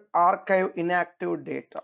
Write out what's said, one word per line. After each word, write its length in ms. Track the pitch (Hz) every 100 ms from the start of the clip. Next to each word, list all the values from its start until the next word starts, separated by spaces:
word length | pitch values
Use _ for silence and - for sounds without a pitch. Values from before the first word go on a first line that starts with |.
| _
archive, 600 | 170 175 190 - 190 190 175
inactive 680 | 170 180 170 - 180 160 139
data. 360 | 135 - -